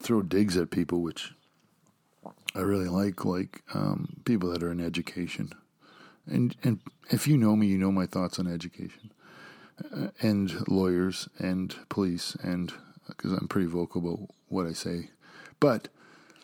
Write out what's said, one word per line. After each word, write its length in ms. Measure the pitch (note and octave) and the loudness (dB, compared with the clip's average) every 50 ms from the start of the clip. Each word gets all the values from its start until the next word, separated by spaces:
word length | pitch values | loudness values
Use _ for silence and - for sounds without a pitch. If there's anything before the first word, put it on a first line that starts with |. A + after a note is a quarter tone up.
throw 200 | - - A#2+ G#2+ | -2 0 2 2
digs 360 | F#2+ D#2+ E2+ G2 G#2+ G2+ E2+ F2+ | 2 2 4 4 4 4 4 2
at 140 | E2+ E2 | 2 2
people, 300 | - - F2+ - F2+ F2 | 0 0 0 2 0 0
which 320 | E2+ D#2+ - - - - - - _ _ _ _ _ _ _ _ _ _ _ _ _ _ _ _ - - - _ _ - - | 0 -2 -4 -8 -10 -12 -14 -20 _ _ _ _ _ _ _ _ _ _ _ _ _ _ _ _ -18 -18 -18 _ _ -8 -4
I 60 | G2 | 0
really 300 | F#2 G2 G2+ G2 F#2 F2 | 0 2 2 2 0 0
like, 340 | F2+ F#2+ G2+ G#2 F#2 - G2+ | 2 2 2 0 0 -2 -2
like, 400 | G#2 F2+ F#2 G2 F#2+ - - - - - | -2 -2 -2 -4 -6 -8 -14 -12 -6 -4
um, 480 | - G2+ G2+ G2 F#2+ - - - - - | -2 0 0 0 0 -2 -6 -8 -6 0
people 260 | - A#2+ G2+ F2+ F2 | 0 2 2 2 0
that 100 | F2 E2 | -2 -2
are 100 | E2+ E2+ | -2 -2
in 100 | E2+ F2 | -2 -2
education. 720 | E2+ E2+ F2 F2 E2 - - F2+ F2 E2+ - - - - - - _ _ _ _ _ - - - - - - _ _ - | -2 -2 -2 -4 -4 -4 -6 -6 -6 -4 -4 -6 -6 -6 -8 -14 _ _ _ _ _ -20 -20 -20 -20 -20 -20 _ _ -2
And, 280 | - B2+ B2 B2 - - | 0 2 2 0 0 0
and 180 | - B2+ A2 F#2+ - - - _ - - | 0 0 0 0 -2 -10 -20 _ -4 -2
if 180 | - - - C#3+ | -2 0 4 4
you 100 | D3+ C3+ | 6 6
know 180 | A2+ G#2+ G#2+ | 6 6 6
me, 120 | G#2+ G#2+ G2+ | 6 4 4
you 100 | G2 F#2+ | 4 4
know 140 | F#2+ G2 | 4 4
my 140 | G2 F#2+ F2+ | 2 2 0
thoughts 340 | F2 - F#2 F2+ F2 - - | 0 -2 -2 -2 -2 -2 -4
on 80 | F#2 F2+ | -4 -2
education, 640 | E2+ E2+ E2+ E2+ - - B1 - - - - A2 - _ - - - - - - - - - - _ - - - - | -4 -4 -6 -8 -10 -10 -12 -12 -12 -16 -20 -20 -20 _ -20 -20 -20 -20 -20 -20 -20 -20 -20 -20 _ -14 -14 -10 -6
uh, 140 | - - G3+ - - | -6 -6 -6 -4 0
and 460 | - A2+ G#2 G2+ G2 F#2 D#2+ - - - | 2 2 4 4 2 0 -2 -4 -2 2
lawyers 640 | G2 F#2+ F#2+ F#2 F2+ F2 F#2 F#2 F#2 - - - - - | 2 4 4 4 4 2 2 0 -2 -4 -8 -10 -8 -6
and 340 | F#2+ F#2 F#2 F#2 F#2 F2+ - - - - | -4 -2 0 -2 -2 -4 -6 -10 -12 -6
police, 460 | - G#2+ G2 F#2 F2 E2+ - - - - - | -2 0 0 0 0 -2 -4 -8 -8 -6 -4
and, 300 | F2+ F2+ F2 F2 F2 - - - - - - - - - - | -4 -2 -2 -4 -6 -8 -12 -18 -20 -20 -20 -20 -18 -12 -6
'cause 140 | - - | -4 -2
I'm 160 | F#2+ - - D#2 | -2 -2 -2 -2
pretty 200 | - G2+ F#2 E2+ | 0 0 0 0
vocal 380 | E2+ F2 E2+ - - F2+ E2+ | 0 -2 -4 -2 -4 -4 -4
about 240 | F2 E2+ G2 G2 - - _ _ - | -4 -4 -6 -8 -12 -18 _ _ -6
what 180 | - F#2+ F2+ E2 | -4 -2 -2 -2
I 60 | E2 | -4
say. 360 | - - F2 F2 F2 F2+ - - _ _ - - - - - - _ | -6 -6 -6 -6 -6 -6 -10 -16 _ _ -20 -20 -20 -20 -20 0 _
But, 280 | - C#3+ A#2 G#2+ - - - _ - - - - - - - - | 4 4 4 2 -2 -8 -16 _ -20 -20 -20 -20 -20 -20 -20 -20